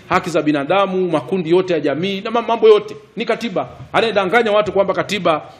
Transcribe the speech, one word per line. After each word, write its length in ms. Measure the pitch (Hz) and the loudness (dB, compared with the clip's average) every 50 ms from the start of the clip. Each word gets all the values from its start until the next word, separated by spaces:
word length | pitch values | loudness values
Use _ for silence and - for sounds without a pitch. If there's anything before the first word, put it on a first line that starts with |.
| - - | -6 -2
haki 200 | 165 185 180 185 | -2 -2 -2 -2
za 120 | 156 - | -2 -2
binadamu, 680 | 151 151 147 147 139 139 180 196 196 190 185 185 185 180 | 0 0 0 0 0 0 0 0 0 0 0 -2 -2 0
makundi 380 | 160 147 - - 190 190 170 160 | -2 -2 -2 -2 -4 -4 0 2
yote 240 | 170 185 185 185 175 | 2 2 2 0 -2
ya 60 | 156 | -2
jamii 420 | 147 143 139 147 175 196 196 190 | 0 -2 -2 -2 -2 -4 -4 -4
na 100 | 202 226 | -6 -4
ma-, 100 | 220 240 | -2 -2
mambo 260 | 226 214 233 226 226 220 | -2 0 0 4 6 6
yote 280 | 214 208 202 - - - - - - | 6 6 4 -2 -14 -16 -18 -14 -10
ni 100 | 185 233 | -8 -4
katiba. 440 | - 226 - 233 233 185 156 131 - - - - - - | -4 -4 -4 -4 -6 -4 -4 -6 -6 -10 -18 -10 -4 0
Anayedanganya 580 | 170 214 233 202 202 196 185 - 240 240 214 | 0 0 2 0 0 0 2 2 2 2 4
watu 200 | 202 214 208 202 | 2 2 2 2
kwamba 220 | 180 190 190 175 185 | 2 0 0 0 0
katiba 480 | 262 160 - 190 208 175 175 160 147 - - - - | -2 -2 -2 -2 -2 0 0 0 0 -2 -10 -20 -20